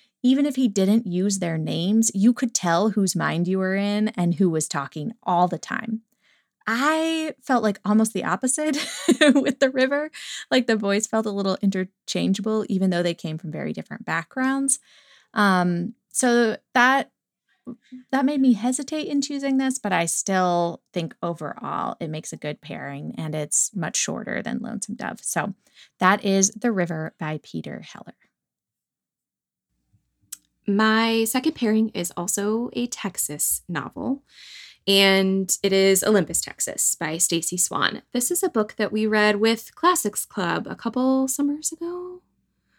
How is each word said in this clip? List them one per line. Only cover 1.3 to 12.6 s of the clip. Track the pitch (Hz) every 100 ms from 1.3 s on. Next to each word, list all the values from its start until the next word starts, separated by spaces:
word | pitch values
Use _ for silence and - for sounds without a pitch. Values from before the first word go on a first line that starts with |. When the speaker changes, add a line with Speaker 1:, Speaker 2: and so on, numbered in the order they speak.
| 190
Speaker 1:
their | 170 160
names, | 156 156 180 220 226
you | 196 220
could | 240 240
tell | - 175 170 214
whose | 202 190 170
mind | 151 160 175
you | 190
were | 185
in | 196 202 208 214
and | - 175 165
who | 185
was | 160 -
talking | 147 139 156 151 -
all | - 175 180
the | 165
time. | - - - 226 - _ _ _ _ _ -
I | 233 285 320 320 320 311 -
felt | - 247
like | 214 196 196
almost | 214 220
the | 196
opposite | - 185 254 - 302 294 - - -
<laughs> | - 302
with | 277 - 254
the | 262
River. | 262 262 285 311 - - - -
Like, | 262 240
the | 220
boys | 196 202 220
felt | 220 220
a |
little | 202 190 190
interchangeable, | 196 196 185 _ - 180 175 190 208 220